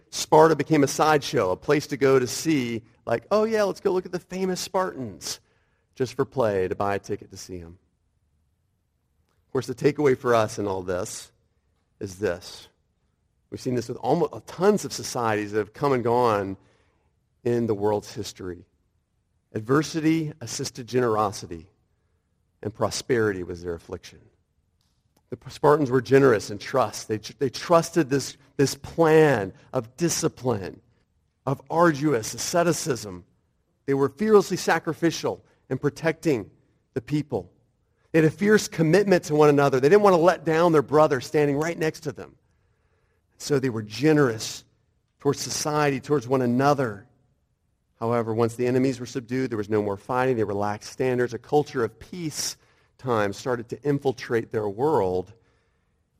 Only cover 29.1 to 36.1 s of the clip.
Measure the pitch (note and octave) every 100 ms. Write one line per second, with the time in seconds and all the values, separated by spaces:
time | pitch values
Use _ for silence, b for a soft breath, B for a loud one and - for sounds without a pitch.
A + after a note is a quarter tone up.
29.1 | D#3 D#3 B2 F#2+ - b C3 A#2 - E3+
30.1 | - E3 - B2+ G#2+ F2 - _ _ _
31.1 | _ _ _ - C3+ - D#3 F3 C#3 D3+
32.1 | B2 G#2+ A#2 - F3 E3+ D#3 D#3 A#2+ G#2
33.1 | F2+ - _ _ _ _ _ - C#3 C#3
34.1 | - G#3+ G#3 - F3+ - E3 E3 D3+ E3
35.1 | D#3 C#3 F#2+ _ _ - C3 C#3+ - E3